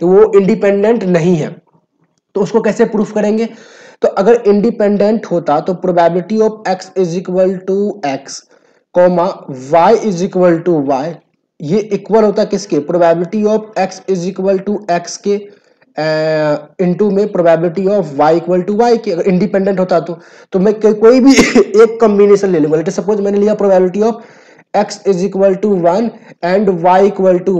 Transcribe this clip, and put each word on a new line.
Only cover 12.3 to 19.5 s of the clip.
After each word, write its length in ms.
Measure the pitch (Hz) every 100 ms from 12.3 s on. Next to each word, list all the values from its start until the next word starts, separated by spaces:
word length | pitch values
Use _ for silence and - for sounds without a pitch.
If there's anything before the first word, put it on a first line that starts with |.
| 208
किसके? 360 | 190 196 - 147 147
Probability 560 | 175 170 170 180 214 208
of 340 | 214 214 -
x 180 | 185 - -
is 160 | 190 175
equal 320 | 190 190 190
to 180 | 196 208 -
x 260 | 175 170 -
के, 180 | 202 202 202 - _ _ _ -
अ, 80 | 156 156 156 156 151 147 - -
into 280 | 180 175 208
में 140 | 196 208
probability 540 | 196 170 160 175 170 190 202
of 180 | 156 139
y 140 | 151 165
equal 320 | 165 180 180
to 80 | 208
y 160 | 240 233 214
के, 60 |
अगर 180 | 170 196
इंडिपेंडेंट 500 | 180 208